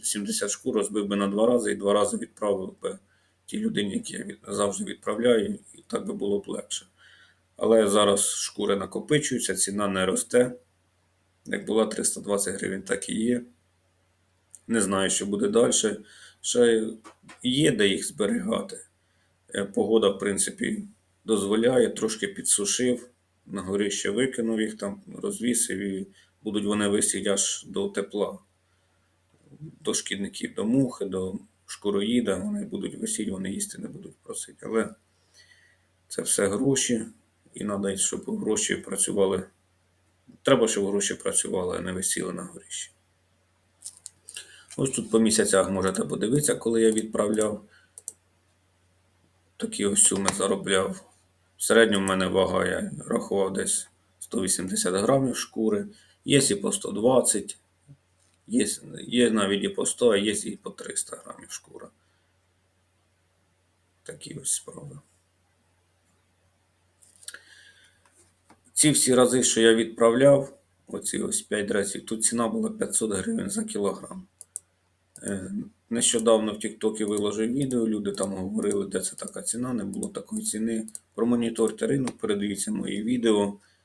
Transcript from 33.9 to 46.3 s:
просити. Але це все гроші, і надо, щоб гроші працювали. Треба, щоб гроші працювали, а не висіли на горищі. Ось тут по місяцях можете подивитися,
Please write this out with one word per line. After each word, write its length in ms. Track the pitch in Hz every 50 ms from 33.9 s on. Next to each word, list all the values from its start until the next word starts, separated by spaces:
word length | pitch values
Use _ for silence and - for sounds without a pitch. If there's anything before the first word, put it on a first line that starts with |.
| - - - - - _ _
просити. 420 | - 113 - - - - _ -
Але 300 | 104 107 113 107 - - _ _ _ _ _ _ _ _ - - _ - _ _ _ _ _ _ _ _ _ _
це 140 | _ - -
все 260 | - - - - 101
гроші, 580 | 95 101 - - 139 135 131 - - 120 110 110 110 - _ _ _ _ _ _ _ _
і 100 | - 98
надо, 340 | 104 101 98 98 98 95
щоб 420 | 92 - - - - - - 110 -
гроші 360 | - 110 107 104 - - -
працювали. 680 | - - - 95 95 - - 95 101 98 95 98 98 - - _ _ _ _ _ _ _ _ _ _ _ _ _ _ _ - - _ _
Треба, 240 | - 139 120 113
щоб 180 | 107 - 101 101
гроші 280 | 98 98 101 98 - 95
працювали, 640 | - - 95 - - - - - 92 90 90 92
а 40 | 87
не 100 | 87 92
висіли 420 | 92 92 92 - - - 92 92 92
на 100 | 90 -
горищі. 480 | 90 - - - - - - - - _ _ _ _ _ _ _ _ _ _ _ _ _ _ _ _ _ _ - - - - _ - _ _ _ - - - - - - - - _ -
Ось 120 | - 135 135
тут 220 | - - 110 -
по 80 | 110 113
місяцях 500 | 113 107 - - 101 - - 95 92 95
можете 340 | 98 95 92 95 95 - -
подивитися, 520 | - - 95 101 110